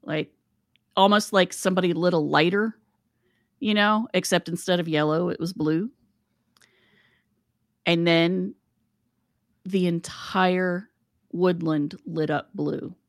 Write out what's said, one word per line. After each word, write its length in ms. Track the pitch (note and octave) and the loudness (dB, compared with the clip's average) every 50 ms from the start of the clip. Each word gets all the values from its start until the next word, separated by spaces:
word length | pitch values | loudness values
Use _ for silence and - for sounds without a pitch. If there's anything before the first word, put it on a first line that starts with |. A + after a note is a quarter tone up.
| - | -8
like, 300 | - D3+ D#3 D3+ - _ _ _ _ _ _ _ _ _ _ _ _ _ - | -6 -6 -6 -6 -8 _ _ _ _ _ _ _ _ _ _ _ _ _ 2
almost 340 | F#3+ G3+ G#3 G#3 G#3 - | 4 4 4 2 0 2
like 220 | - G3 F#3 F3+ - | 2 2 2 2 -2
somebody 400 | - - G3 F#3 F#3 F3+ F3+ E3+ | -4 -2 0 0 2 0 0 0
lit 200 | D#3 E3+ F3+ F3 | 2 0 2 2
a 40 | E3 | 2
lighter, 600 | D3+ D3 D3 D3 D#3 F3 F#3 G3+ G#3+ A3+ A3 _ _ _ _ _ _ _ _ _ _ _ _ _ _ _ _ _ | 0 2 2 2 2 4 2 0 -2 -2 -6 _ _ _ _ _ _ _ _ _ _ _ _ _ _ _ _ _
you 140 | - G#3+ G#3 | -2 0 2
know, 340 | G#3 G3+ G#3 G#3+ A3 A3+ - - | 2 4 4 2 0 0 0 -2
except 360 | F#3 F#3 - G3 F3 - - | -2 0 2 0 0 0 -2
instead 300 | E3+ F3 - - F3+ F3 | -8 -8 -2 0 0 0
of 100 | E3+ E3 | 0 0
yellow, 400 | D#3 D3+ D3+ D3+ D3+ D#3+ F3 F3 | 0 0 2 2 2 0 0 -2
it 100 | - - | -4 -4
was 140 | E3 E3+ F#3 | -6 -8 -4
blue. 360 | - D#3 D3+ D#3 D#3+ G3+ B3 _ _ _ _ _ _ _ _ _ _ _ _ _ _ _ _ _ _ _ _ _ _ _ _ _ _ _ _ _ _ _ _ _ _ _ _ _ _ _ | -2 -2 0 0 0 -2 -4 _ _ _ _ _ _ _ _ _ _ _ _ _ _ _ _ _ _ _ _ _ _ _ _ _ _ _ _ _ _ _ _ _ _ _ _ _ _ _
And 200 | - E3+ E3+ E3+ | 0 2 2 4
then 500 | E3+ E3 E3 E3 E3+ F#3 F#3 F#3 G3 - _ _ _ _ _ _ _ _ _ _ _ _ _ _ _ _ _ _ _ _ _ _ | 4 4 4 4 2 2 -2 -4 -6 -8 _ _ _ _ _ _ _ _ _ _ _ _ _ _ _ _ _ _ _ _ _ _
the 220 | F#3 F#3 F#3+ F3+ F3 | -4 -2 0 0 2
entire 1000 | E3+ E3 E3+ - - - - - - G3 F#3 F#3 F#3 F#3 F#3 F3+ F3 F3 G3+ _ _ _ _ _ _ _ _ _ | 0 -2 -6 -8 -16 -14 -14 -6 0 2 2 2 2 0 0 -2 -2 -4 -6 _ _ _ _ _ _ _ _ _
woodland 640 | - E3+ F3+ F#3 F3+ E3+ F3 D#3+ D#3 D#3 D3 D3 - F3 _ | -4 0 2 2 2 0 -2 -2 -2 -2 -2 -4 -6 -12 _
lit 240 | - E3 D#3 D#3 D3+ | -10 -6 -4 -4 -2
up 200 | D#3 C#3+ - _ _ | -2 -4 -4 _ _
blue. 400 | G3 D3+ D3+ D#3 - - - F3+ _ _ | -6 -6 -6 -6 -6 -8 -12 -16 _ _